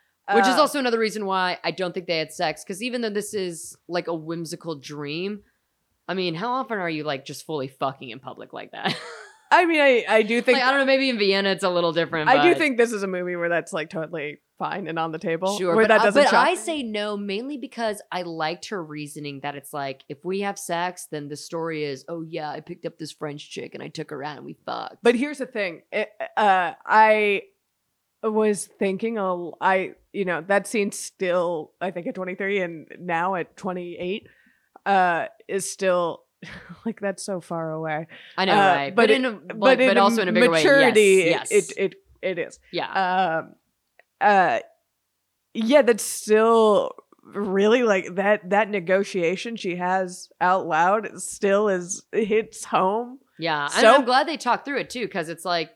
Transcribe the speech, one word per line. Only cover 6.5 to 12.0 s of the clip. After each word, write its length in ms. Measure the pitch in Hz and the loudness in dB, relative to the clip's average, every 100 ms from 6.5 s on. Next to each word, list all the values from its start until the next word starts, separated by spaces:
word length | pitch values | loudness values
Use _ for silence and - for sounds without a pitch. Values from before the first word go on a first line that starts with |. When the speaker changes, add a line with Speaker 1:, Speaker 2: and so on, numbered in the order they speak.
Speaker 1:
often 260 | 254 262 214 | -4 -4 -4
are 100 | 170 | -4
you, 140 | 156 | -4
like, 220 | 151 135 135 | -6 -6 -8
just 200 | 139 - | -14 -8
fully 220 | 151 135 | -8 -8
fucking 420 | - 135 131 131 | -6 -6 -6 -14
in 100 | 120 | -16
public 320 | - - 110 | -16 -16 -16
like 180 | - 107 | -16 -14
that? 240 | - 180 - | -6 -4 -4
<laughs> 520 | - - - _ _ | -10 -16 -20 _ _
Speaker 2:
I 140 | 311 349 | 4 4
mean, 140 | 311 | 4
I, 240 | 285 240 180 | 4 4 4
I 120 | 220 | 2
do 180 | 214 240 | 2 0
think 160 | 240 269 | 2 2
Speaker 1:
Like, 100 | 254 | 2
I 40 | |
don't 80 | 277 | 2
know, 40 | 269 | 2
maybe 240 | 269 269 | 2 2
in 80 | 226 | 2
Vienna 300 | 202 196 196 | 2 2 0
it's 140 | 185 | 0
a 60 | 185 | 0
little 240 | 175 170 | 2 0
different, 360 | 165 | 0